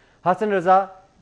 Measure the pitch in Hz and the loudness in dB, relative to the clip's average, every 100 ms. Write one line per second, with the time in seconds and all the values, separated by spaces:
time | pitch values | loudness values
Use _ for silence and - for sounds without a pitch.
0 | _ _ 175 180 214 196 175 190 190 - | _ _ -4 -2 -2 -2 2 2 0 -10
1 | _ - | _ -8